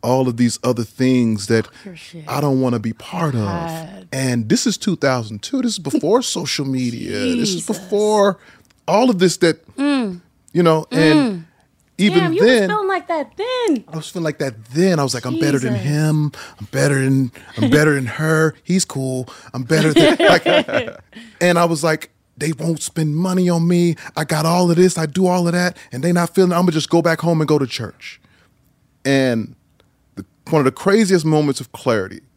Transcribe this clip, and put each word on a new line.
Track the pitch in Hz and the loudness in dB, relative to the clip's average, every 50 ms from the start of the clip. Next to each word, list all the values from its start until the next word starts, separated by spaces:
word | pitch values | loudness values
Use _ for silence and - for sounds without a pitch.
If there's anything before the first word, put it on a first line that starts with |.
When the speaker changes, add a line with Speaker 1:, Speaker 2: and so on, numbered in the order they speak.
Speaker 1:
all | - 117 127 131 131 127 | 0 0 0 2 0 -2
of | 120 113 | 0 0
these | 123 117 110 - - | 0 0 0 -2 -4
other | 123 127 113 117 | -2 -2 -2 -4
things | - - - 131 127 131 127 120 113 110 101 101 - | -8 -4 -2 0 2 2 2 2 0 -2 -4 -2 0
that | 117 110 107 | 0 0 0
Speaker 2:
Talk | - _ - - | -4 _ -20 -18
your | 196 175 | -18 -18
shit. | 160 - - - 170 151 - | -18 -20 -20 -20 -18 -12 -8
Speaker 1:
I | - 143 | -6 -2
don't | 147 147 135 131 | 0 0 0 0
wanna | 131 127 120 117 | 0 0 -2 -2
be | 104 113 113 | -4 -6 -8
part | _ - - - 180 170 156 127 | _ -14 -12 -6 -4 -4 -2 -2
of." | 117 107 | -2 -2
Speaker 2:
God. | 98 - - 170 170 160 160 160 160 190 196 185 - | -2 -4 -6 -6 -8 -8 -10 -12 -14 -18 -20 -16 -10
Speaker 1:
And | - 135 135 131 123 120 113 107 | -6 -4 -2 -2 -2 -2 0 0
this | 190 247 - | 0 0 0
is | 254 196 - | -2 -4 -2
two | - - 175 | -2 -4 -2
thousand | - - 139 131 123 113 104 113 101 - | 0 0 0 0 0 -4 -8 -12 -12 -10
two. | - - 262 | -6 -4 -4
This | 254 240 208 | -2 -4 -4
is | - | -6
before | 160 147 - 311 - 151 208 254 | -8 -4 -4 -2 0 2 0 0
<laughs> | 247 - - 180 | 0 -2 -6 -6
social | 180 135 - - 143 | -6 -6 -6 -6 -4
media. | 135 135 131 127 120 117 120 - - | -4 -4 -2 -2 -4 -4 -6 -8 -8
This | - - - 254 254 240 240 - | -6 -4 -2 -2 -2 -2 -2 -2
is | 185 | -4
Speaker 2:
Jesus. | 170 - - | -4 -4 -6
Speaker 1:
before | - 165 190 - 214 202 214 214 214 214 202 202 190 - _ - - _ _ _ _ _ _ - | -8 -8 -6 -4 -2 0 2 2 4 4 4 2 2 -2 _ -20 -20 _ _ _ _ _ _ 0
all | 170 202 247 254 | 2 4 4 4
of | 226 180 | 4 4
this | 180 180 160 - | 4 2 4 4
that, | 180 165 156 - _ - - - | 2 2 2 0 _ -20 -6 -4
Speaker 2:
Mm. | 277 285 285 269 240 202 180 175 _ _ _ _ _ _ | -2 0 0 0 -2 -4 -6 -10 _ _ _ _ _ _
Speaker 1:
you | _ 165 175 | _ 2 4
know, | 165 160 160 156 _ | 4 4 2 0 _
and | 247 - 311 311 320 302 | 0 2 4 6 6 4
Speaker 2:
Mm. | 277 240 202 170 160 _ _ _ _ _ _ _ _ _ _ - | 4 2 -2 -6 -10 _ _ _ _ _ _ _ _ _ _ 0
Speaker 1:
Even | 180 - 370 370 | 0 2 4 4
Speaker 2:
Damn, | 269 262 160 | 2 2 2
you | - - | 2 4
Speaker 1:
then, | 233 262 233 | 4 4 4
Speaker 2:
was | 202 185 415 | 2 0 -2
feeling | 427 403 381 | -2 -2 -2
like | 392 349 - - | -4 -4 -4 -4
that | 339 311 285 - _ - | -4 -4 -4 -8 _ -8
then. | 403 494 508 508 480 427 302 233 - - | -6 -4 -4 -2 0 -2 -2 -2 -4 -10
Speaker 1:
I | 151 | -12
was | 165 147 - | -12 -12 -10
feeling | - 185 165 | -8 -4 -4
like | 156 147 - | -4 -4 -4
that | 151 135 117 107 107 | -6 -8 -8 -10 -18
then. | - 123 151 180 190 180 151 | -8 -2 2 2 2 4 2
I | 143 | 0
was | 131 120 | -2 -2
like, | 123 113 | -4 -6
"I'm | 127 123 330 | -4 -2 -2
better | - - 139 135 | 0 0 0 0
than | 123 127 123 | 0 -2 -2
Speaker 2:
Jesus. | 113 110 139 | -2 -2 -2
Speaker 1:
him. | 147 147 156 156 156 151 151 147 - - - - - - | -2 0 0 0 2 0 0 -2 -4 -10 -20 -20 -18 -18
I'm | 107 - | -18 -8
better | - 135 139 143 143 135 135 | -2 -2 -2 0 0 0 0
than, | 135 135 135 135 123 _ - - - - - | 2 2 0 0 -2 _ -14 -20 -16 -6 -2
I'm | 117 - | 0 2
better | 123 147 151 156 147 | 4 4 4 4 2
than | 139 131 117 | 0 -2 -6
her. | - - 156 156 160 156 160 156 - _ _ | -6 -4 -2 0 0 2 0 0 -2 _ _
He's | - 175 190 - | -2 -2 -2 -2
cool. | _ - 135 135 131 131 127 127 - - - - - - | _ -6 -8 -6 -6 -6 -6 -8 -10 -14 -20 -20 -14 -10
I'm | 127 131 | -10 -4
better | 120 160 156 151 156 151 | 0 0 2 2 4 4
than," | - - 294 339 - | 6 6 4 4 4
Speaker 2:
<laughs> | |
Speaker 1:
like, | 349 311 220 170 - - - 302 - - - - 240 - - - - _ - 226 233 - _ _ | 4 4 4 4 2 2 0 0 0 0 -4 -6 -6 -6 -12 -16 -20 _ -20 -20 -20 -20 _ _
and | 175 180 175 170 | 0 2 4 4
I | 175 | 2
was | 170 165 147 143 | 2 0 0 0
like, | 165 151 - - - _ _ _ _ _ | -2 -2 -2 -4 -14 _ _ _ _ _
"They | - 147 156 160 | -8 -6 -6 -6
won't | 113 160 165 165 147 | -4 -4 -4 -4 -4
spend | - - _ - 160 151 147 | -6 -10 _ -4 -2 -2 -2
money | 160 180 190 180 185 185 175 | -2 -2 -2 0 0 2 2
on | 175 170 165 170 | 2 2 2 2
me. | 180 175 175 175 160 - - - _ - | 2 4 4 2 0 -2 -8 -10 _ -6
I | 160 | -4
got | - 160 156 156 165 | -2 -2 0 2 2
all | 170 180 180 175 | 2 4 4 4
of | 170 165 | 4 4
this. | 185 185 - - | 4 4 4 0
I | 160 | -4
do | 151 135 180 190 180 | -4 -2 0 0 2
all | 180 180 175 170 | 2 2 0 0
of | 170 | 0
that. | 175 180 180 175 - - - | 0 0 -2 -4 -6 -18 -14
And | - 127 135 | -10 -4 -2
they | 170 | 0
not | 175 175 170 165 _ | 2 0 0 0 _
feeling | - 190 180 | 2 2 4
it. | 175 | 4
I'ma | 170 180 175 | 2 2 2
just | 156 156 147 - | 2 0 -2 2
go | - 170 165 | 2 2 4
back | 170 165 156 | 2 0 0
home | - 170 170 156 | 0 0 0 0
and | 156 147 | 2 2
go | 156 147 | 2 0
to | 139 117 | 0 -2
church." | - - 117 101 - _ - - - _ _ _ _ _ _ _ _ _ _ _ _ _ _ _ _ _ _ | -6 -8 -10 -10 -12 _ -20 -20 -20 _ _ _ _ _ _ _ _ _ _ _ _ _ _ _ _ _ _
And | 131 139 135 135 127 120 113 107 - - _ _ _ _ _ _ _ _ _ _ _ _ | 2 2 2 4 2 0 -2 -4 -8 -12 _ _ _ _ _ _ _ _ _ _ _ _
the, | - 98 _ _ _ _ - | -18 -18 _ _ _ _ 0
one | 165 156 | 0 2
of | 139 | 2
the | 131 | 2
craziest | 127 - - 196 196 226 226 180 190 175 151 | -2 -2 -2 0 2 2 2 2 2 0 2
moments | 160 156 151 151 147 135 - | 2 0 2 2 0 -2 -4
of | 131 - _ | -8 -14 _
clarity | - - 131 117 107 95 98 92 - _ _ _ | -8 -4 -2 -2 -2 -2 -6 -12 -18 _ _ _